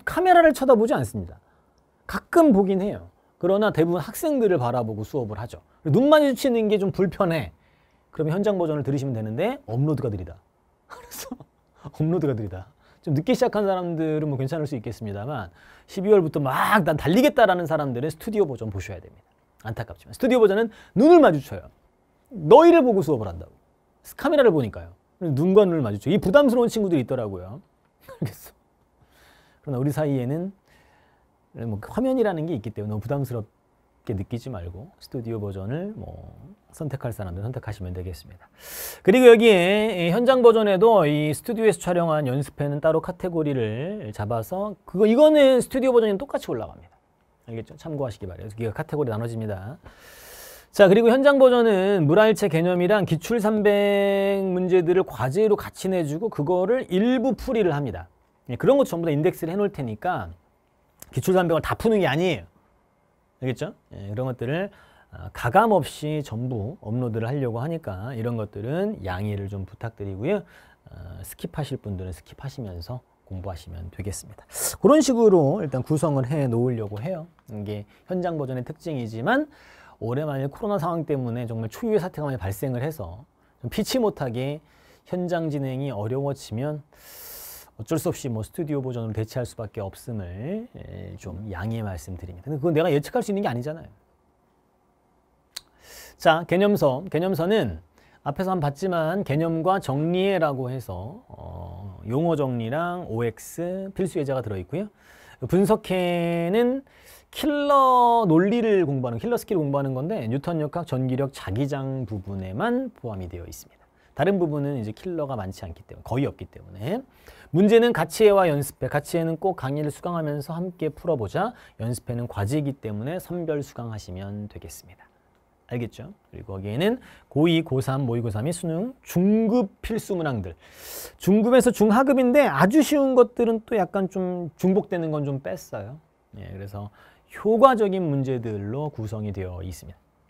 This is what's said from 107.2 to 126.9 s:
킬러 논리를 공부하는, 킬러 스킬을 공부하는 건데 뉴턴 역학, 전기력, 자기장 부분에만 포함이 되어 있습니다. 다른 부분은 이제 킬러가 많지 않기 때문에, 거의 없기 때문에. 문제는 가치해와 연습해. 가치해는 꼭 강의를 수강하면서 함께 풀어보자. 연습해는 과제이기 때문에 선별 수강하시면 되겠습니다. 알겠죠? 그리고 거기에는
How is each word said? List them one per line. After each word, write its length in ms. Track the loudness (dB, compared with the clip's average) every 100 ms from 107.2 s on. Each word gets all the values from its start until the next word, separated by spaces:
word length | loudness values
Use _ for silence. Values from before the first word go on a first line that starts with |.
| _
킬러 960 | -6 -2 0 2 4 6 6 6 4 4
논리를 560 | 4 4 2 2 2 2
공부하는, 340 | -2 -4 -4
킬러 160 | -4 -4
스킬을 240 | -2 -2
공부하는 340 | 0 -2 -2
건데 340 | -4 -6 -6 -4
뉴턴 320 | -4 -2 -4
역학, 260 | -4 -6 -4
전기력, 440 | -2 -2 -2 -4
자기장 720 | -6 -6 -4 -2 -4 -6 -6 -6
부분에만 840 | -8 -8 -8 -8 -4 -2 -2 -6 -10
포함이 320 | -10 -10 -10
되어 160 | -12 -14
있습니다. 400 | -18 -20 _ _ _ _
다른 260 | -4 0 0
부분은 380 | -2 -2 -4 -4
이제 160 | -6
킬러가 420 | -8 -8 -6 -6 -6
많지 300 | -8 -10 -14
않기 180 | -16
때문에, 180 | -20 -18 -6
거의 200 | -4 -4
없기 200 | -6 -18
때문에. 560 | -18 -20 -12 -6 -6 -8 _ -20 -20 -2
문제는 420 | 4 6 6 6
가치해와 560 | 2 -2 4 6 6 4
연습해. 380 | 2 -4 -6 -4
가치해는 500 | -4 -2 -2 -2 -2
꼭 180 | -4 -4
강의를 360 | -4 -4 -4
수강하면서 640 | -6 -6 -4 -4 -6 -6
함께 360 | -8 -8 -6 -8
풀어보자. 640 | -6 -4 -2 -2 -4 -6 -8 -20 -10
연습해는 480 | -6 -6 -6 -8 -6
과제이기 460 | -4 -2 -2 -4
때문에 460 | -6 -8 -8 -8 -8
선별 420 | -8 -8 -4 -4
수강하시면 880 | -6 -10 -10 -12 -12 -12 -10 -10 -12
되겠습니다. 580 | -14 -18 -20 -20 -20 _ _ _ _ _ _ -10
알겠죠? 460 | -8 -8 -12 -18 -20 _
그리고 220 | -18 -12
거기에는 460 | -10 -6 -2 0